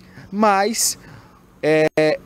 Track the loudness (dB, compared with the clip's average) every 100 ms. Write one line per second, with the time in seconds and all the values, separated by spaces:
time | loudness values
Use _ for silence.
0 | -20 -20 -12 -2 0 2 -2 -2 -4 -6
1 | -16 -20 -20 -20 _ -6 0 2 2 0
2 | 0 -2